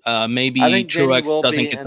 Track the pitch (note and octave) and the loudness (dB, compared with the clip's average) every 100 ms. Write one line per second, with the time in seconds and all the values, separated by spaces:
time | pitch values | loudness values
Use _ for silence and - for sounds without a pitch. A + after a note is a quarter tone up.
0 | A#2 A2+ A2+ B2 C3 B2+ C#3 - E3+ E3 | -4 -2 -2 0 0 2 2 2 0 0
1 | C3+ B2+ D3 D3+ C3+ D3 D3 C3 | 2 2 0 0 0 0 -2 -4